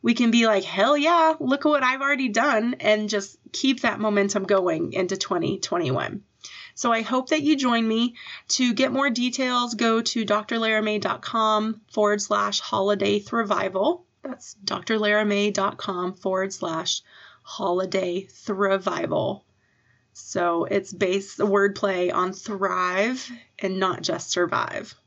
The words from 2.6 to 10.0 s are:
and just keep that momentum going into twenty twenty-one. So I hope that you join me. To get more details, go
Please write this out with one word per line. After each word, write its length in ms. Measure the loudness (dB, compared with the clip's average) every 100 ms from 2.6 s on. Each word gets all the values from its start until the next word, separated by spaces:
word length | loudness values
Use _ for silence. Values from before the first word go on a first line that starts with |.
| 0 -2
and 260 | 2 2 2
just 300 | -4 -4 -16 -12
keep 300 | -2 0 0
that 180 | -2 0
momentum 420 | 0 2 2 0
going 480 | 2 2 2 -2 -2
into 240 | -2 -2 -2
twenty 440 | -2 -2 -2 -2
twenty-one. 640 | -4 -2 0 0 -2 -8 _ _ -20 -18 -18 -4
So 160 | 0
I 120 | 0
hope 260 | 0 -2 0
that 140 | 0
you 120 | 2 2
join 320 | 2 2 2
me. 280 | 2 0 -4 -18 -18 _
To 240 | 0 0
get 180 | 2 0
more 180 | 2 0
details, 680 | 0 -2 -2 -2 0 -2 0
go 260 | 2 2